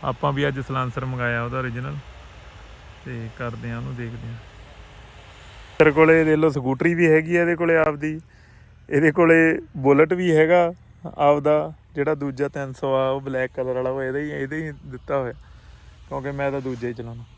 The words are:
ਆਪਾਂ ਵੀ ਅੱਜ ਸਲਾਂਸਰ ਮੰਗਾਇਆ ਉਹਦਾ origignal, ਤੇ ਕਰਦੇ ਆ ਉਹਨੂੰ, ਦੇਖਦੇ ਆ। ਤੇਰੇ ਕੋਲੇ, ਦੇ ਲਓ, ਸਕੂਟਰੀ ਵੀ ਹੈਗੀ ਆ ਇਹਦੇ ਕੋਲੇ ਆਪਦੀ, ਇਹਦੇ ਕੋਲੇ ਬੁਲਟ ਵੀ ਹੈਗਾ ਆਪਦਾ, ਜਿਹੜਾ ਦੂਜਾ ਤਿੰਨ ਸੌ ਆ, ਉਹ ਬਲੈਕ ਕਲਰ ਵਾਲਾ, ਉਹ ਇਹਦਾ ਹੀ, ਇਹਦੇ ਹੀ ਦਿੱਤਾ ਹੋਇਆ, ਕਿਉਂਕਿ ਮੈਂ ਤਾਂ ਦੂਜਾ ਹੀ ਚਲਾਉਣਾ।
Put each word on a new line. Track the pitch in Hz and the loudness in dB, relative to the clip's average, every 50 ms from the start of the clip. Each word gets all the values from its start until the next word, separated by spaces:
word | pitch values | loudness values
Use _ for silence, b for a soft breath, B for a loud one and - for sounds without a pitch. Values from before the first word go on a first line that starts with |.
| - | -4
ਆਪਾਂ | 139 127 - - 143 139 | -6 -6 -2 -4 -4 -2
ਵੀ | 135 143 | 0 -2
ਅੱਜ | 143 135 135 | -2 -2 -4
ਸਲਾਂਸਰ | 131 - 131 131 127 123 117 135 131 | -8 -6 -4 -4 -4 -4 -4 -6 -6
ਮੰਗਾਇਆ | 131 127 123 123 120 120 117 117 | -6 -6 -4 -2 -2 -2 -2 -4
ਉਹਦਾ | 120 123 131 | -4 -6 -6
origignal, | 131 127 117 123 127 139 147 143 131 - - - - - - - - - - - - - - - - - - - - | -6 -6 -6 -8 -8 -8 -10 -10 -12 -14 -20 -20 -20 -20 -20 -20 -20 -20 -20 -20 -20 -20 -20 -20 -20 -20 -20 -18 -14
ਤੇ | 131 127 117 113 113 117 | -12 -12 -10 -10 -12 -10
ਕਰਦੇ | - 127 117 113 110 117 117 | -8 -8 -8 -8 -8 -10 -8
ਆ | 117 | -8
ਉਹਨੂੰ, | 117 123 135 131 | -8 -8 -8 -8
ਦੇਖਦੇ | 120 120 113 117 117 - | -8 -10 -10 -10 -12 -12
ਆ। | 113 117 117 - - - - - - - - - - - - - - - - - - - - - - - - - - - - | -12 -12 -14 -16 -20 -20 -20 -20 -20 -20 -20 -20 -20 -20 -20 -20 -20 -20 -20 -20 -20 -20 -20 -20 -20 -20 -20 -20 -20 0 4
ਤੇਰੇ | 156 156 | 4 4
ਕੋਲੇ, | 143 151 160 160 165 165 160 | 6 6 6 6 6 6 6
ਦੇ | 160 156 | 4 4
ਲਓ, | 156 156 160 | 4 2 2
ਸਕੂਟਰੀ | 139 143 123 127 135 127 - 170 170 | 0 0 -2 -2 -2 0 0 0 2
ਵੀ | 170 175 | 2 4
ਹੈਗੀ | 160 156 156 160 160 175 | 4 4 4 2 2 0
ਆ | 175 | 0
ਇਹਦੇ | 170 170 170 | 2 0 0
ਕੋਲੇ | 160 170 170 165 | 0 2 2 4
ਆਪਦੀ, | 160 156 156 151 143 147 156 156 156 - b b b b b b b b b b b - - | 4 4 2 0 -2 -4 -6 -6 -6 -12 b b b b b b b b b b b -12 -2
ਇਹਦੇ | - 143 156 160 | 0 2 2 4
ਕੋਲੇ | 147 185 170 165 165 165 165 160 165 - - - - | 4 4 6 6 6 6 6 4 2 0 -6 -10 -10
ਬੁਲਟ | 151 131 139 139 139 160 160 185 | -2 4 4 6 6 6 4 4
ਵੀ | 180 185 175 160 | 0 2 2 4
ਹੈਗਾ | 156 160 160 175 180 175 170 180 - - - - - - 151 - | 4 6 6 6 4 4 2 -2 -8 -20 -20 -20 -16 -16 -14 -4
ਆਪਦਾ, | - 147 143 147 147 143 151 151 151 156 160 156 - _ _ - | 2 4 4 4 4 4 2 2 2 0 -4 -10 -16 _ _ -6
ਜਿਹੜਾ | 151 139 151 156 | -4 -2 -2 -2
ਦੂਜਾ | 143 143 143 131 127 143 | -2 -4 -8 -4 -4 -6
ਤਿੰਨ | 139 - 147 139 135 131 | -6 -4 -8 -10 -10 -10
ਸੌ | - - 139 135 | -6 -4 -2 0
ਆ, | 131 131 131 | 0 0 0
ਉਹ | 135 139 | -2 -4
ਬਲੈਕ | 139 139 131 127 131 127 - | -6 -6 -4 -4 -4 -4 -4
ਕਲਰ | - 127 127 127 | -6 -6 -4 -4
ਵਾਲਾ, | 127 127 127 | -4 -2 -4
ਉਹ | 131 135 131 | -4 -4 -4
ਇਹਦਾ | 131 131 143 | -4 -4 -4
ਹੀ, | 151 151 | -6 -6
ਇਹਦੇ | 147 143 139 135 151 156 160 | -6 -8 -8 -6 -6 -8 -8
ਹੀ | 156 143 139 - | -8 -10 -14 -16
ਦਿੱਤਾ | 143 127 123 - - 147 | -16 -16 -16 -8 -6 -4
ਹੋਇਆ, | 139 131 120 - - b b b b b b b b b b b b b - | -4 -4 -4 -8 -12 b b b b b b b b b b b b b -12
ਕਿਉਂਕਿ | 143 139 131 143 | -10 -8 -8 -8
ਮੈਂ | 143 139 139 139 | -6 -4 -4 -4
ਤਾਂ | 139 139 | -4 -4
ਦੂਜਾ | 131 131 127 117 120 | -6 -6 -8 -6 -6
ਹੀ | 120 120 | -8 -8
ਚਲਾਉਣਾ। | 113 117 117 117 117 117 - - | -8 -12 -14 -14 -16 -18 -20 -20